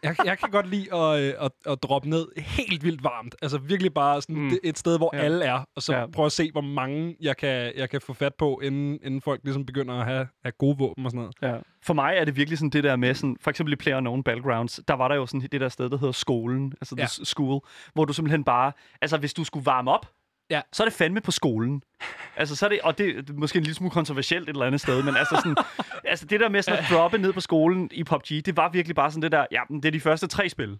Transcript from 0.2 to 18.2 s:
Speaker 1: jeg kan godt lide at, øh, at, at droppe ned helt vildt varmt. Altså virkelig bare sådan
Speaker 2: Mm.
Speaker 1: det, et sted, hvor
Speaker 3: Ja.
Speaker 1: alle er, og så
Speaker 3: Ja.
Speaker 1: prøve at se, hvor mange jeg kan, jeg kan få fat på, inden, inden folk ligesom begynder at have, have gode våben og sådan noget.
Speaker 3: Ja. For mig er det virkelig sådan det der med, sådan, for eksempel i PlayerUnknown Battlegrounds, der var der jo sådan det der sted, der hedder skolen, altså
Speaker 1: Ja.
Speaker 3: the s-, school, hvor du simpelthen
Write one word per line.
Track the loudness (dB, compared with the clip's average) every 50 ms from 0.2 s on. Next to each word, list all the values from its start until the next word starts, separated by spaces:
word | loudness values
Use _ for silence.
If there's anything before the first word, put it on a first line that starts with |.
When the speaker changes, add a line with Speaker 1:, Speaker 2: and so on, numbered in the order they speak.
| 2
Speaker 1:
jeg | 2 2 0
kan | -2 0
godt | 2 2 2 2
lide | -2 -4 -4 -2 0
at, | 2 4 4 4 4
øh, | 2 0 -2 -2
at, | -4 -4 -4 _ _
at | -6 -4 -4 0
droppe | 0 0 0 0 0
ned | -2 -2 -2 -4 -10
helt | -12 -8 -4 -2 -2 -2 -2 -4 -2 0
vildt | -2 -2 0 -2
varmt. | -4 -4 -4 -10 -12 -12 -8 -6
Altså | -4 -4 -4
virkelig | -2 -2 -2 2 0 0 2
bare | 2 4 4 2 2 0
sådan | -4 -4
Speaker 2:
Mm. | -2 0 0
Speaker 1:
det, | 0 0 0
et | -2 -4 -2
sted, | 0 2 2 4
hvor | 2 2 0
Speaker 3:
Ja. | 0 0
Speaker 1:
alle | 2 2 2 2
er, | 0 0 -2 -4 _ _
og | -10 -4
så | -2 0
Speaker 3:
Ja. | -2 -2
Speaker 1:
prøve | -4 -2 0 2
at | 2 2
se, | 2 0 0 0
hvor | -4
mange | -4 -2 -4 -4 -4 -2 -4 -4 -4 -4 -6 _
jeg | -4 -4 -2
kan, | -2 -2 -2 0 0 -2 -4 -4
jeg | -4 -6 -4
kan | -4 -6
få | -6 -6 -6
fat | -2 -2 -2 0
på, | _ 0 0 0 0 -2
inden, | -4 -2 -2 -2 -2 -4 -6 -6
inden | -6 -6 -4
folk | -2 -4 -4 -4 -4
ligesom | -4 -4 -4 -4
begynder | -4 -4 -4 -4 -2 -2
at | -4 -2
have, | -2 -2 -2 -4 -6 _ _ _
have | -10 -4
gode | _ 2 2 4 4
våben | 0 -2 0 -2 -4
og | -4
sådan | -4 -4 -8 -8 -10 _ -4
noget. | -2 -2
Speaker 3:
Ja. | -4 -6 _ _ _ _
For | -2 0
mig | 2 2 2 2
er | 2 0
det | 0 2
virkelig | 0 0 0 0 -2
sådan | -2 0
det | 2 2 4
der | 4 4
med, | 4 4 2 2
sådan, | 2 0 -2 -4 -2
for | -4 -4
eksempel | -2 -2 0 -2 -2
i |
PlayerUnknown | 0 0 0 0 0 -2 -2 -2 -2 0
Battlegrounds, | 0 -2 0 0 0 0 0 0 -2 -6 -8 -2 0
der | 2
var | 2 4 2
der | 2
jo | 0 0
sådan | -2 -4 -6 -6 -4 -4
det | -2
der | -2 -2
sted, | -2 _ -4 -2
der | -2 0
hedder | -2 -2 -2
skolen, | -2 0 0 0 0 0 0 -2 -2 -2 -4 -6 -10
altså | -12 -10 -4 -4
Speaker 1:
Ja. | -2
Speaker 3:
the | -2
s-, | -4 -6 -6
school, | -6 -2 -2 0 0 0 -2 -4 -8 -20 -20 -20 -8 _
hvor | 0 0
du | 2 2
simpelthen | -2